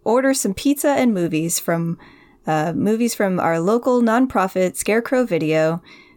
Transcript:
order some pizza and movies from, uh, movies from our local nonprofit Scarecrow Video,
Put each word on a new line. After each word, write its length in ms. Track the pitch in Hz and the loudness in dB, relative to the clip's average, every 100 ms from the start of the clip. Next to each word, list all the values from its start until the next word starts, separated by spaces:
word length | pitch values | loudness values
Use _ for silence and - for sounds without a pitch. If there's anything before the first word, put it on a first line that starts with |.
order 300 | - 240 269 | -2 2 2
some 200 | 269 214 | 0 -2
pizza 340 | 190 277 285 302 | -2 -2 0 0
and 240 | 269 247 | 2 2
movies 440 | 196 170 156 165 - | 2 0 -2 -2 -4
from, 400 | - 165 165 170 - - - _ - | -2 -2 -2 -6 -10 -20 -20 _ -4
uh, 260 | 156 156 | -2 -2
movies 400 | 165 196 220 233 | -2 0 0 0
from 240 | - 202 180 | 0 -2 0
our 200 | 165 165 | 0 0
local 420 | 170 233 254 247 | 0 0 2 2
nonprofit 760 | 233 226 262 208 185 185 185 - | 2 2 2 0 0 0 -2 -2
Scarecrow 480 | - 214 233 254 | -2 0 0 0
Video, 580 | 247 165 156 156 160 170 - - - | 0 0 0 2 2 -2 -6 -20 -20